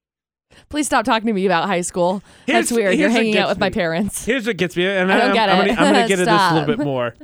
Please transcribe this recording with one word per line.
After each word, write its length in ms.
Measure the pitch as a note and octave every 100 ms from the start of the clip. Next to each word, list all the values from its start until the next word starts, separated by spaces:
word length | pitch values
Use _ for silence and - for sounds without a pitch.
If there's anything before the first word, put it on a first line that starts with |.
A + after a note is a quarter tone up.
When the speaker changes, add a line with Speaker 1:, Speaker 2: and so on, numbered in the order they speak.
| _
Speaker 1:
<laughs> 540 | _ _ _ _ - -
please 180 | D4 C#4+
stop 180 | C4
talking 220 | G#3+ A3+ A3
to 60 |
me 140 | G3+ F#3+
about 200 | E3 F3
high 140 | F3+
school. 420 | F3+ F#3+ F3 G3 - - -
Speaker 2:
Here's, 220 | E4 D#4+
Speaker 1:
That's 100 | A#3
weird. 180 | G3+ F3
You're 120 | G3
Speaker 2:
here's 40 |
what 40 | A#3
Speaker 1:
hanging 180 | A3+ G#3
out 100 | E3+
Speaker 2:
gets 0 |
Speaker 1:
with 100 | F#3+
my 120 | G3
Speaker 2:
me. 40 |
Speaker 1:
parents. 500 | G3+ E3+ E3 G3+ -
Speaker 2:
Here's 220 | - C4 A3
what 100 | F3
gets 200 | F3 E3+
me, 100 | F#3
and 240 | G3 F#3
Speaker 1:
I 60 | G3+
don't 100 | B3
Speaker 2:
I'm, 40 |
Speaker 1:
get 140 | A3+ G#3
Speaker 2:
I'm 160 | F#3
Speaker 1:
it. 100 | G3
Speaker 2:
gonna, 60 | A3+ -
I'm 60 |
gonna 140 | C#4 A3+
get 20 |
Speaker 1:
<laughs> 80 | F#3+
Speaker 2:
into 40 | F3+
this 100 | G#3
a 140 | F#3
little 80 | D#3+
Speaker 1:
Stop. 40 | - A#3+
Speaker 2:
bit 60 |
more 300 | D3 C3 A#2+ -